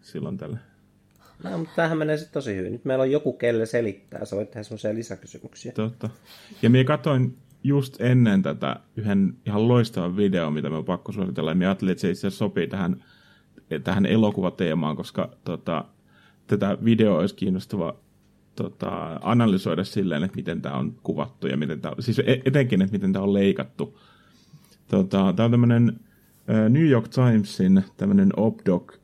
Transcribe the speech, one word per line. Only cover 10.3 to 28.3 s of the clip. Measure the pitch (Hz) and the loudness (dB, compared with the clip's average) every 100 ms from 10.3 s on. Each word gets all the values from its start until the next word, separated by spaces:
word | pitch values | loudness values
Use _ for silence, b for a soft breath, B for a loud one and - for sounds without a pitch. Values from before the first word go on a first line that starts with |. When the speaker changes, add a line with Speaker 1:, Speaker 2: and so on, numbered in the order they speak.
| 92 80 | 2 -2
Speaker 1:
mitä | 76 73 | -2 -4
me | 78 | -6
on | |
pakko | 87 87 - | -4 -6 -6
suositella. | - 92 65 78 | -6 -6 -4 -2
Ja | |
mie | 87 90 | 0 0
ajattelin, | 95 95 | 0 -2
että | 87 | -2
se | 95 | -2
itse | 85 101 | -2 -6
asiassa | 95 | -4
sopii | 107 92 82 | -4 -2 -4
tähän, | 95 90 92 b b b b b - _ 78 | -4 -4 -4 b b b b b -20 _ -8
tähän | 65 95 98 | -4 0 2
elokuvateemaan, | 113 107 101 90 - 87 80 76 76 | 2 2 0 -4 -2 -2 -2 -4 -6
koska, | - - 87 - | -8 -6 -8 -10
tota, | - 82 - 82 - _ b b b b _ | -10 -10 -6 -8 -8 _ b b b b _
tätä | 101 98 - | -2 -2 0
videoa | 113 113 110 85 | 2 4 4 2
olisi | 98 | 0
kiinnostava, | - 95 92 - 104 82 - _ _ _ _ _ - | -2 -4 -4 -4 -6 -6 -8 _ _ _ _ _ -10
tota, | - - 95 90 80 78 | -10 -8 -8 -8 -8 -8
analysoida | - 120 117 95 95 80 | 0 2 4 2 0 -4
silleen, | 95 - 95 76 | -4 -2 -2 -2
että | 92 - | -4 -6
miten | - 85 | -6 -6
tää | - 69 | -6 -6
on | 69 - | -6 -8
kuvattu | - 80 73 _ 69 | -8 -6 -6 _ -6
ja | 65 | -4
miten | 73 78 | -4 -6
tää | - - | -8 -8
on, | |
siis | - 117 | -4 -2
e-, | - 127 | 0 0
etenkin, | 131 139 127 101 | 2 2 2 2
että | 95 | 0
miten | 104 95 | 0 -2
tää | 95 | 0
on | 98 | 0
leikattu. | 101 98 95 65 - - b b b b b b b b b _ | 2 2 2 -6 -8 -10 b b b b b b b b b _
Tota, | 98 95 98 95 92 | 0 2 2 2 4
tää | |
on | 117 | 4
tämmönen, | 120 120 117 117 - b b b b - | 6 6 6 4 2 b b b b -2
ö, | 113 110 | 2 4
New | 131 160 | 6 6
York | 120 113 | 4 2
Timesin | - 127 110 101 - 95 95 95 - | 2 4 4 2 0 6 6 4 -2
tämmönen | 98 98 98 | 2 4 4